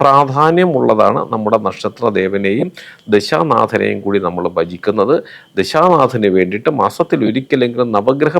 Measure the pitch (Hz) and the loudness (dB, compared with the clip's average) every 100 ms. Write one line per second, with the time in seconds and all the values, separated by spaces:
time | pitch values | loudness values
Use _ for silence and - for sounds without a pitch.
0 | 143 139 139 135 156 170 185 135 120 107 | 4 4 2 2 2 2 2 2 2 4
1 | 101 139 - 113 107 110 101 - 104 - | 2 0 -4 -4 0 0 0 -6 -8 -4
2 | 117 98 95 98 98 113 180 - - - | -2 0 -2 -2 -2 -2 -4 -8 -20 -18
3 | - 104 - 156 160 113 110 101 104 101 | 0 0 2 -2 2 2 2 0 -2 -2
4 | 101 101 90 87 90 90 85 87 104 107 | -2 -2 -2 -4 -4 -4 -4 -4 -4 -2
5 | 104 160 - - _ 98 95 156 180 160 | 0 -2 -4 -18 _ -6 -2 2 2 4
6 | 127 120 101 92 92 104 156 139 101 - | 2 0 2 2 0 -2 -4 -2 -2 -2
7 | 165 160 110 123 131 139 123 120 120 104 | -2 -2 0 -2 -2 -2 -2 -2 -2 -2
8 | 117 139 151 | 0 -2 -2